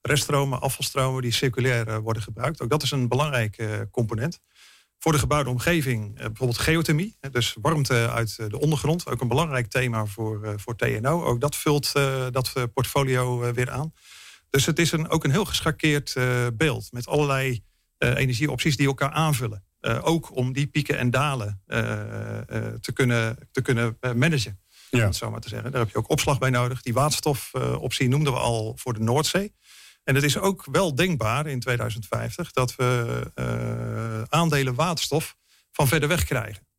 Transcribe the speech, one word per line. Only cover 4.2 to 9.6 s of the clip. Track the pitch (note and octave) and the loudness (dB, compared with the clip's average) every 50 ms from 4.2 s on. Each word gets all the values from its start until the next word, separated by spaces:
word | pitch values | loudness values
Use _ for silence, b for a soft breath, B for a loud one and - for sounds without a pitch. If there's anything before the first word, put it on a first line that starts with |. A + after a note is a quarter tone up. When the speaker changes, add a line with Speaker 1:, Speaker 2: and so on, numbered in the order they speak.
| A#2+ E3 F3 - b b b b b b b b b b b _ | -4 -4 -6 -6 b b b b b b b b b b b _
Speaker 1:
Voor | - D#3+ D#3 | 0 0 2
de | D3 | 2
gebouwde | A2 B2+ D3 D3+ C#3+ B2 | 2 2 2 0 0 0
omgeving, | B2+ B2 - E3 F3 E3+ C#3+ C3+ B2+ A2 G#2+ G#2 G#2+ - | -2 -2 0 2 2 2 2 0 -2 -2 -4 -6 -10 -8
eh, | A#2+ | -8
bijvoorbeeld | A2+ A2 - C3 B2 A#2+ - | -8 -6 -2 -2 -2 0 0
geothermie, | - - D#3+ E3 D#3+ D#3+ D#3+ D3 F3+ G#3+ - _ | 0 2 2 2 4 2 2 2 0 -2 -8 _
hè, | - C#3 | -14 -4
dus | C3 B2 A#2 - - - | -2 -2 -2 -2 -4 -2
warmte | G#2+ D3+ D#3+ D#3 C#3 - C3 A#2+ A#2 A#2 | 0 0 2 2 2 2 4 2 2 2
uit, | A#2+ A#2 A2+ G#2+ - - | 0 0 -2 -2 -4 -6
eh, | A2+ G#2+ | -8 -6
de | G#2+ - | -4 0
ondergrond. | C3+ D#3 D#3+ C#3+ - D3 D#3+ F3+ - | 2 2 2 2 2 0 0 0 0
Ook | - - A#2+ | -4 -4 -2
een | - A#2+ | 0 2
belangrijk | A#2 C#3 E3+ E3 C#3+ B2+ | 2 2 2 2 0 -2